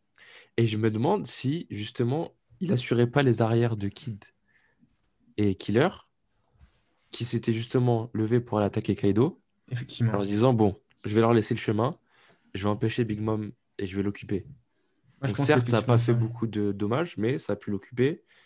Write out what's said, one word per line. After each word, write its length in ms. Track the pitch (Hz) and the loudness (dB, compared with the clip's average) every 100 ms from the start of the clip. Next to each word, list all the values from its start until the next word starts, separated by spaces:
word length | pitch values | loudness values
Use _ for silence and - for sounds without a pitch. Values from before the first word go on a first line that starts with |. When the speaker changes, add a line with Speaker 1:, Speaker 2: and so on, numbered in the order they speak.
| _ _ - - _ - | _ _ -20 -20 _ 0
Speaker 1:
Et 80 | 113 | 0
je 120 | 107 | 2
me 140 | 110 | 0
demande 340 | 107 139 202 - | 0 0 0 -4
si, 420 | - 127 165 - | -6 -4 -4 -6
justement, 600 | 104 107 - 120 147 165 _ _ - | -10 -8 -4 -2 -2 -6 _ _ -8
il 120 | 170 | -2
assurait 340 | 127 - 120 120 | -2 0 2 2
pas 160 | 143 | 4
les 180 | 135 110 | 2 4
arrières 340 | 113 117 120 107 | 2 2 0 -2
de 120 | 101 | -6
Kid 360 | - - 101 - _ _ _ _ _ _ _ _ _ _ - | -8 -10 -12 -16 _ _ _ _ _ _ _ _ _ _ -2
et 180 | 104 95 | 0 0
Killer 340 | - 104 170 - _ _ _ _ _ _ - _ _ _ _ | 0 2 2 -2 _ _ _ _ _ _ -20 _ _ _ _
qui 100 | - | -10
s'était 300 | 120 117 120 | -4 -2 -2
justement 560 | 113 117 127 123 117 117 | -2 -2 0 2 0 -2
levé 280 | 107 110 120 | -4 0 0
pour 160 | 120 107 | 0 0
aller 100 | 101 | 2
attaquer 280 | 107 - 95 | 0 -2 0
Kaido, 440 | 101 98 147 - _ _ - | 2 4 2 -2 _ _ -12
Speaker 2:
Effectivement. 440 | 120 131 - 117 104 | -10 -8 -2 -2 0
Speaker 1:
en 80 | |
se 40 | 98 | 0
disant, « 240 | 104 127 | 2 4
Bon, 280 | 117 104 - _ _ 104 | 4 4 0 _ _ -2
je 100 | 107 | 4
vais 60 | |
leur 120 | 113 | 4
laisser 200 | 117 107 | 4 2
le 60 | 113 | -2
chemin, 360 | - 104 123 - _ _ _ _ _ | -2 0 -2 -4 _ _ _ _ _
je 100 | - | -4
vais 60 | 101 | -2
empêcher 360 | 104 110 120 110 | 0 -2 -2 -2
Big 160 | 104 | -2
Mom 300 | 107 107 107 - _ - | -2 -4 -6 -12 _ -10
et 80 | 98 | -6
je 100 | 98 | -4
vais 80 | |
l'occuper. » 420 | 101 101 - 101 - | -4 -6 -6 -6 -8
Speaker 2:
Moi, 40 | - _ _ _ _ _ _ | -18 _ _ _ _ _ _
je 60 | 135 | -4
Speaker 1:
Donc 100 | 120 | 0
Speaker 2:
pense 80 | 139 | 2
Speaker 1:
certes, 240 | 143 120 | 2 2
ça 80 | 117 | 2
a 40 | |
pas 160 | 113 117 | 4 4
fait 140 | 123 | 4
Speaker 2:
effectivement 80 | 117 | 2
ça. 80 | 113 | 0
Speaker 1:
beaucoup 200 | - 110 | -4 -4
de 260 | 104 104 | -2 -2
dommages, 420 | 98 104 127 175 - | -2 -2 -2 -2 -4
mais 220 | 110 151 | -2 -2
ça 140 | - | -6
a 20 | 104 | -8
pu 160 | - | -6
l'occuper 520 | 101 - 123 135 175 _ _ | -8 -6 0 0 0 _ _